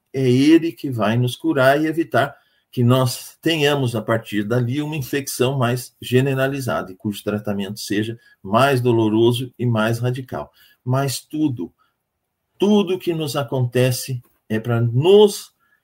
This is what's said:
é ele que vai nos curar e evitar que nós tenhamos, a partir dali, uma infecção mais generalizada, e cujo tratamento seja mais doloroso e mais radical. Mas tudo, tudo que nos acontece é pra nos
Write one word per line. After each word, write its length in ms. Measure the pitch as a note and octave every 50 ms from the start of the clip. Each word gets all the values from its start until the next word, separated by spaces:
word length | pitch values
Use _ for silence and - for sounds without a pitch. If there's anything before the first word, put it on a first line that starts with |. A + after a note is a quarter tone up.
| _ _
é 180 | - C3 C3 B2+
ele 420 | B2 C3 C#3 D3+ D#3+ E3 D#3+ E3
que 180 | E3 - - C#3+
vai 260 | B2 A2 G2+ G#2 A2+
nos 200 | A#2+ B2 B2 A#2+
curar 460 | - - D#3+ D3+ C3+ B2+ C3+ C#3 D3
e 60 | D#3 D#3
evitar 480 | D#3 E3 D#3+ - - A#2 B2+ C#3 - _ _ _ _ _ _ _
que 140 | - B2 A#2+
nós 540 | A#2+ B2+ C3 C3 B2 - - - - - _
tenhamos, 540 | - D#3+ E3 D#3+ D3 C#3+ D3 C#3+ C3+ A#2+ A#2
a 60 | A2
partir 420 | G#2 - A2+ A2+ - - G#2 G2+ G2+
dali, 380 | G#2 A#2+ B2+ B2 A#2 C3 D3
uma 160 | D3 D3+ D#3 D#3
infecção 600 | B2 - - C#3+ C3 - - - B2 B2+ C#3 C3+
mais 380 | B2 A#2+ B2 B2 - - _ -
generalizada, 880 | - - A#2+ B2+ C3 C#3 C3+ C3 C3 C3+ C#3 C#3 B2+ A2+ D#2 E2 F2+ F#2
e 40 | F#2
cujo 280 | - - G#2+ G2+ - -
tratamento 560 | G#2 G#2 G#2 G#2 G#2 G2+ G2+ G2 F#2+ G#2 -
seja 400 | - - G#2 G2+ G#2+ A2+ A#2 - _ _ _ _ -
mais 380 | F#2+ G#2 A#2 C3 C#3 C#3 B2
doloroso 720 | A#2+ B2 A#2 A2+ A2 G#2+ G#2 A2 A2+ A#2 A#2+ A#2+ C3 B2 _ -
e 80 | A#2+
mais 340 | B2 A#2 A2 G#2+ A2+ A#2 A2+
radical. 520 | A#2+ B2 B2+ C3+ B2+ - - D2+ D2 - _ _ _ _ _ _ -
Mas 380 | B2 B2+ C3+ C#3 C#3 B2+ -
tudo, 520 | - _ - D3+ D#3 D3 B2 G#2+ E2+ E2 _ _ _ _ _ _ _ _ _ _ _ _ _ _ _ _ _ -
tudo 420 | F#3 G3+ G#3+ G3+ G3 E3+ F#3 F3
que 140 | - F3 E3
nos 220 | D#3+ D#3 C#3 B2+
acontece 840 | D3 C3 - C#3+ C3 B2 A#2+ - B2 B2 B2+ B2 - - - C3 B2 - _ _ _ _ -
é 100 | A2 A2
pra 200 | G#3+ A#2+ A#2 A#2
nos 720 | A#2+ A#2 A2+ B2+ D3+ F3+ G3+ G#3 G#3+ G3+ - - - - _ _ _ _ _ _